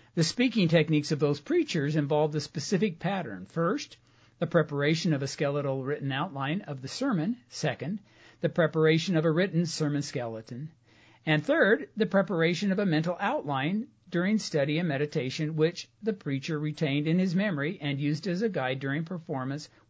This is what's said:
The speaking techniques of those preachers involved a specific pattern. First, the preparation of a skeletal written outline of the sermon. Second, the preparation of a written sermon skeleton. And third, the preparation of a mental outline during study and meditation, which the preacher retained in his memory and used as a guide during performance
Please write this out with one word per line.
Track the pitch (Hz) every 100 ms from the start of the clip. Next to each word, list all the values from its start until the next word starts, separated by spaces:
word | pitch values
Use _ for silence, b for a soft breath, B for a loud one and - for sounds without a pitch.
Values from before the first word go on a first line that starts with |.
| b -
The |
speaking | 160 - 247 226 170
techniques | 165 156 151 147
of | 147
those | 147 147
preachers | - 349 302 170 143 156
involved | 143 151 151 151
a |
specific | - 151 139 190 214 160
pattern. | 170 196 139 95 95
First, | 160 170 285 - - b b b b
the | 165
preparation | 170 156 143 147 160 175
of | 143
a | 139
skeletal | - 143 143 139 135
written | 131 147 139
outline | 135 185 139 135 185
of | 214 139
the | 131
sermon. | - 277 190 175 247 -
Second, | - 151 117 135 208 B B B B
the | 160
preparation | - 156 156 156 160 165 165
of |
a | 160
written | 160 190 165 165
sermon | - 151 143
skeleton. | 143 139 117 110 - 120 156 _ b b b b -
And | 156
third, | 151 320 202 262 - -
the | 214
preparation | 196 190 175 165 175 202
of | 190
a | 202
mental | 156 165 175
outline | 202 294 147 135 147 208 254 _ -
during | 175 185 214
study | - 151 139 151
and | 180
meditation, | 135 151 160 127 147 151 156
which | 156 - - _
the | 214
preacher | 214 147 135 139 151
retained | 151 151 151 143 151
in | 175
his | 190
memory | 175 208 147 143 202
and | 147 139
used | 147 151 202
as | 175
a | 226
guide | 180 131 135
during | 139 143
performance | 165 180 160 135 131 147 - b b